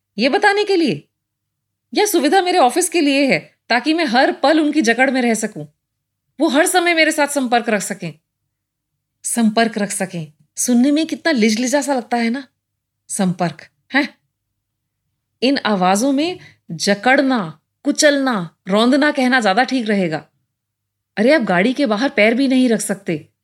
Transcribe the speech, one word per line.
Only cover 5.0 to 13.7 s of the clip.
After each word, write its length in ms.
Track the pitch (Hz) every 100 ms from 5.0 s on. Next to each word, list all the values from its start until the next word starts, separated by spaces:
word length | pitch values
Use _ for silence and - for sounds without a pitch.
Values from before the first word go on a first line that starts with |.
| 262
में 120 | 254
रह 120 | 240
सकूं, 320 | 220 214 165 147 _ _ _ _ _ _ -
वो 80 | 302
हर 180 | 269 349
समय 280 | 359 349
मेरे 180 | 330 311
साथ 140 | 311 285
संपर्क 420 | 285 247 240 240
रख 140 | 208
सकें? 320 | 180 190 170 - _ _ _ _ _ _ _ _ _ _
संपर्क 560 | - 240 220 220 226 220
रख 120 | 202
सकें, 420 | - 185 170 151 _ _ -
सुनने 340 | - 240 277
में 160 | 294 320
कितना 260 | 277 330
लिजलिजा 480 | 262 220 214 254 285
सा 140 | 277
लगता 220 | 262 240 240
है 140 | 233
ना? 180 | 269 269 _ _ _ _ _ -
संपर्क, 640 | - 185 180 175 - -